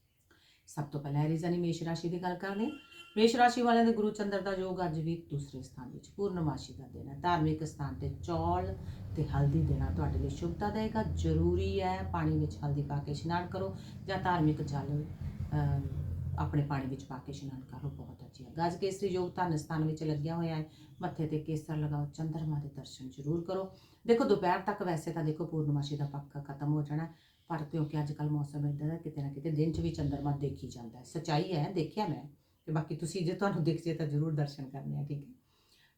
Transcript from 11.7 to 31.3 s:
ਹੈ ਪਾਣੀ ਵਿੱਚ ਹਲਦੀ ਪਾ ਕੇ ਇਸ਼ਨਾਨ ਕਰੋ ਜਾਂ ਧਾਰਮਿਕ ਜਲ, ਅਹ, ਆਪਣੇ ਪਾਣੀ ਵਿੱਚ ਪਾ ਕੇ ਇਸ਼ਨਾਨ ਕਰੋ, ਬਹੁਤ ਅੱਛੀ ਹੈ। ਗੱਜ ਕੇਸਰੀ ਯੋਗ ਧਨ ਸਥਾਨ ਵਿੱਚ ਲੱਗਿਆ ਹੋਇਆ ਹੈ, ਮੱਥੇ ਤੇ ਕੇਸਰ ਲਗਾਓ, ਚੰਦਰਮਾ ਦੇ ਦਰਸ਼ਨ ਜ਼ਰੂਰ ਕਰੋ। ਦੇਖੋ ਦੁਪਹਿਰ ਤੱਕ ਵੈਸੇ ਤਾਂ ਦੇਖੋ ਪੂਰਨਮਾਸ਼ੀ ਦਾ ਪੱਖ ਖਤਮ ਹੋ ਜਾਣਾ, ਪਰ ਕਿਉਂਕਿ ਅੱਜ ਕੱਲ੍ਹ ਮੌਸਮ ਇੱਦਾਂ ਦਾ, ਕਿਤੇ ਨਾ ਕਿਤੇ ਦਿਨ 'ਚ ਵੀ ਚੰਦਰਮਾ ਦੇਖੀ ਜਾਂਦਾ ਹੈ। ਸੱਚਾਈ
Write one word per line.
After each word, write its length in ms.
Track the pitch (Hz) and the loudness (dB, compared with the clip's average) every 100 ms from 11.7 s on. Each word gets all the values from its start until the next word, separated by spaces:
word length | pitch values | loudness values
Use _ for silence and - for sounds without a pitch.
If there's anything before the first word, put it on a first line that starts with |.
| 196 | 2
ਹੈ 280 | 185 185 185 | 0 0 -2
ਪਾਣੀ 260 | 170 156 156 | 0 2 2
ਵਿੱਚ 180 | 147 - 147 | 0 -2 -2
ਹਲਦੀ 160 | 143 | 0
ਪਾ 160 | 143 143 | 0 -2
ਕੇ 140 | 143 | -2
ਇਸ਼ਨਾਨ 360 | 143 165 175 175 | -4 0 0 0
ਕਰੋ 280 | 190 190 196 - - 185 | -4 -4 -6 -12 -10 -4
ਜਾਂ 100 | 190 | 0
ਧਾਰਮਿਕ 440 | 185 175 151 151 | 2 4 4 4
ਜਲ, 440 | 151 139 139 147 151 - - - - | 0 -2 0 -2 -2 -6 -6 -6 -2
ਅਹ, 280 | 151 143 139 139 - - - - - | 2 2 2 0 -4 -4 -2 -2 -2
ਆਪਣੇ 260 | 147 151 143 | 0 0 0
ਪਾਣੀ 200 | 135 131 | -2 -2
ਵਿੱਚ 180 | 135 | -6
ਪਾ 140 | - 131 | -8 -10
ਕੇ 140 | - | -10
ਇਸ਼ਨਾਨ 300 | 143 139 127 | -10 -10 -10
ਕਰੋ, 280 | - - 143 | -12 -8 -8
ਬਹੁਤ 340 | - - - | -8 -12 -14
ਅੱਛੀ 220 | - - - | -16 -16 -10
ਹੈ। 60 | 160 | -2
ਗੱਜ 180 | 170 175 | -2 0
ਕੇਸਰੀ 320 | 196 185 196 | -2 0 0
ਯੋਗ 240 | 180 175 - | 0 0 0
ਧਨ 220 | 175 151 | 2 2
ਸਥਾਨ 260 | - 156 | 0 0
ਵਿੱਚ 200 | 156 156 | 0 0
ਲੱਗਿਆ 320 | 156 147 156 170 | 0 0 0 0
ਹੋਇਆ 200 | 165 156 | 0 0
ਹੈ, 100 | 156 - - - | -4 -10 -20 -8
ਮੱਥੇ 260 | 175 - 156 | -6 -2 -2
ਤੇ 120 | 156 | -2
ਕੇਸਰ 380 | 160 151 - 151 | -2 -4 -2 -2
ਲਗਾਓ, 280 | 151 147 147 | 0 0 -2
ਚੰਦਰਮਾ 540 | - 160 151 156 147 | -2 -4 -2 -2 -2
ਦੇ 100 | 139 135 | -4 -10
ਦਰਸ਼ਨ 340 | 127 - 131 | -14 -14 -12
ਜ਼ਰੂਰ 340 | - 143 170 | -6 -2 -2
ਕਰੋ। 280 | 170 190 190 - - - 226 | 0 -4 -4 -10 -20 -8 4
ਦੇਖੋ 160 | 233 | 6
ਦੁਪਹਿਰ 360 | 269 196 180 202 | 8 6 6 2
ਤੱਕ 240 | - 196 | 0 0
ਵੈਸੇ 280 | 180 156 - | 0 0 -2
ਤਾਂ 120 | 160 | 0
ਦੇਖੋ 220 | 151 151 160 | 0 0 -2
ਪੂਰਨਮਾਸ਼ੀ 520 | 160 147 143 143 147 | 0 2 2 0 -2
ਦਾ 80 | 143 | -2
ਪੱਖ 400 | 143 - 147 - | -4 -8 -10 -10
ਖਤਮ 260 | 143 147 | -4 0
ਹੋ 80 | 151 | 2
ਜਾਣਾ, 260 | 147 151 165 - _ _ - | 2 -2 -4 -10 _ _ -8
ਪਰ 160 | 156 | -6
ਕਿਉਂਕਿ 380 | 147 165 151 156 | -4 -2 0 0
ਅੱਜ 100 | 147 | -2
ਕੱਲ੍ਹ 200 | 147 151 | -2 0
ਮੌਸਮ 340 | 151 143 147 147 | 0 0 -2 -2
ਇੱਦਾਂ 220 | 147 151 | 0 -2
ਦਾ, 100 | 165 | -4
ਕਿਤੇ 240 | 160 151 | -6 -6
ਨਾ 80 | 139 | -6
ਕਿਤੇ 220 | 139 160 | -4 0
ਦਿਨ 200 | 147 160 | 4 4
'ਚ 80 | 160 | 4
ਵੀ 120 | 165 | 0
ਚੰਦਰਮਾ 400 | 156 139 139 143 | 2 0 0 0
ਦੇਖੀ 360 | 139 143 - 123 | 0 0 -2 -8
ਜਾਂਦਾ 320 | 120 117 123 | -10 -12 -14
ਹੈ। 40 | |
ਸੱਚਾਈ 500 | - 165 160 | -8 -6 0